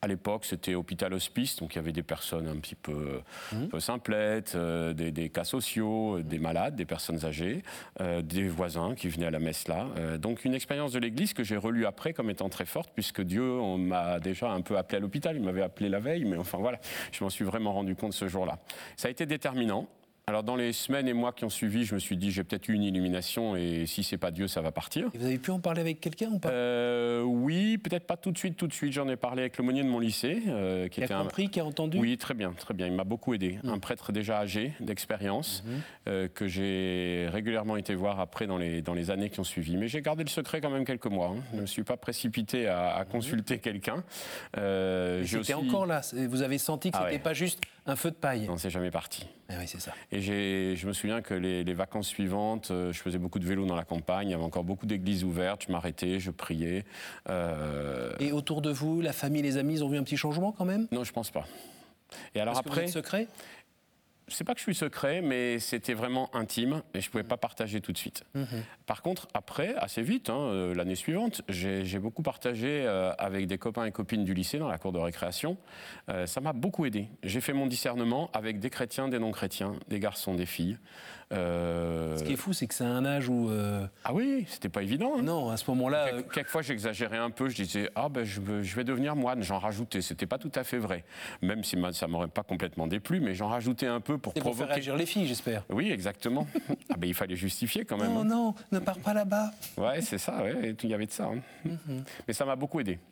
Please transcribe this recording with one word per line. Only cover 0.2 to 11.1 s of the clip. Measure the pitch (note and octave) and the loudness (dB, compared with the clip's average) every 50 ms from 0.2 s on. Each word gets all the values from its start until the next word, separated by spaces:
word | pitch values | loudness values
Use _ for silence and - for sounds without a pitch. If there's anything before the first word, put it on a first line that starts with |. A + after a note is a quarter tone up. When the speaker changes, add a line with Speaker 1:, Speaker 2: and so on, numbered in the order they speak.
| - G#2 G#2 A2 - | 2 0 0 0 0
Speaker 1:
c'était | - - E2+ - - F#2 | -2 -4 -2 0 0 0
hôpital-hospice, | F2+ F2 - F#2 E2+ - F#2 F#2 F#2 - - - - B2 C#3 - | 0 0 -2 -2 0 0 0 0 0 -2 0 0 0 0 0 0
donc | - E2+ D#2+ - | -2 -4 -4 -4
il | |
y | E2 | -2
avait | D#2+ D#2+ D#2+ | -2 0 0
des | E2 E2 | -2 0
personnes | - D#2+ D2+ - - - E2 D#2+ D#2+ | -2 -4 -4 -2 -4 -2 -2 0 0
un | D#2 | -2
petit | D#2 D2+ - - | -4 -4 -6 -10
peu, | - _ - D2 D2 D2+ D2 C#2 C2 C#2+ - - - - - G#2+ | -10 _ -4 -4 -2 -2 -2 -4 -6 -8 -10 -14 -14 -10 -6 -4
Speaker 2:
Mhm. | G#2+ C3 | -2 -2
Speaker 1:
un | |
peu | F3 - - | -2 -2 -4
simplettes, | - - A#2+ B2 - - A2 G#2+ G#2+ G#2+ G#2+ A2 F#2 - - | -2 -2 -4 -4 0 0 2 2 2 2 2 0 -2 -2 -2
euh, | F2+ E2+ E2+ E2 E2+ E2 E2 D#2+ | 0 0 0 0 0 0 0 0
des, | D#2 E2 E2 | 0 -2 -2
des | D2+ D#2 E2+ D2+ | 0 -2 -2 -2
cas | - - E2+ | -2 -2 -2
sociaux, | - - C3 A#2+ - - A2+ A2 G#2+ A2 A2 A2 A2 G#2 F2+ | 0 -2 -2 -2 -2 0 0 0 2 2 2 2 2 0 0
euh, | E2 | -2
des | D2+ D#2+ D#2+ | -2 -2 0
malades, | D#2 E2 E2 E2 F#2+ C3 D3+ | 0 2 2 2 0 0 0
des | A#2+ F2 | -4 -4
personnes | D2+ E2 D#2+ - - E2+ E2 D2+ | -4 -4 -4 -2 -2 -2 -2 -2
âgées, | D#2+ D#2 D2 E2+ F2+ A#2 F3+ G3+ - - - - - - - | -2 -2 -2 -2 -2 -2 -4 -6 -8 -12 -14 -14 -14 -8 -4
euh, | F#2 F2+ E2+ E2+ E2 | -2 0 0 0 0
des | D#2 D#2+ F#2+ G2 | 0 0 0 0
voisins | F#2+ E2+ D#2 F#2 F2 D#2 E2+ E2 F#2+ B2+ | 2 2 0 -2 -2 0 -2 -2 -2 -2
qui | A#2+ - F2+ | -2 -2 -4
venaient | E2 D#2+ F2 | -2 0 0
à | E2 D#2 | 0 0
la | D#2 | 2
messe | D#2+ D#2+ D#2 - - | 0 0 -2 -2 -2
là. | - D#2+ E2+ A2 C3+ - E2 | -2 -2 -2 -2 -2 -4 -2
Euh, | E2 D#2+ D#2+ D#2+ | -2 -2 -2 -2
donc | D#2 G#2+ A#2+ - - | -2 -2 -2 0 0
une | B2+ B2+ | 0 0
expérience | C3 - - C#3+ C#3+ D3 C#3+ A#2+ | 0 0 -2 -2 -2 -2 0 0
de | B2+ | 0
l'Église | A#2+ A#2 | 0 0